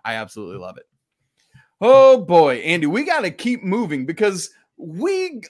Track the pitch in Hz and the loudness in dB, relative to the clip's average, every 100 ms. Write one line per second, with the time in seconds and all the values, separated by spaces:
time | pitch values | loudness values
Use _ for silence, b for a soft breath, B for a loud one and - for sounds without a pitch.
0 | 110 110 107 110 90 95 90 - _ _ | -10 -10 -10 -14 -16 -14 -16 -20 _ _
1 | _ _ _ _ b b b - 226 269 | _ _ _ _ b b b -2 4 6
2 | 269 254 170 170 147 123 156 175 151 208 | 8 6 4 4 4 0 -2 -2 -2 -2
3 | 302 320 185 - 240 247 190 214 196 143 | -2 -2 -4 -6 -6 -6 -4 -4 -4 -6
4 | 131 165 208 185 - b b _ 165 165 | -6 -2 -2 -2 -10 b b _ -16 -8
5 | 339 381 370 262 | -6 -4 -6 -10